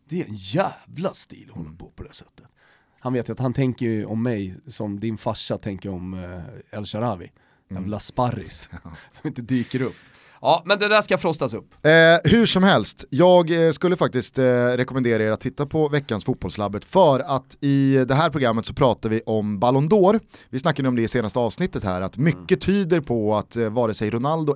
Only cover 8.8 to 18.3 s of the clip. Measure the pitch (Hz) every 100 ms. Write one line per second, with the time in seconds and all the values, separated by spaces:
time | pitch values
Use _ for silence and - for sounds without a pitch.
8.8 | 82 78 - - 156 123 117 131 117 127
9.8 | 123 - _ _ _ - 131 170 170 202
10.8 | 208 214 208 185 180 160 131 110 - _
11.8 | 151 165 165 165 151 233 214 185 190 139
12.8 | 101 - - 135 180 180 160 170 165 143
13.8 | 180 180 143 127 - - 127 123 123 123
14.8 | 127 131 120 113 110 107 131 - 143 160
15.8 | 151 143 143 107 - 123 92 - 101 101
16.8 | - 185 165 127 - 135 - - 139 139
17.8 | 135 135 127 135 165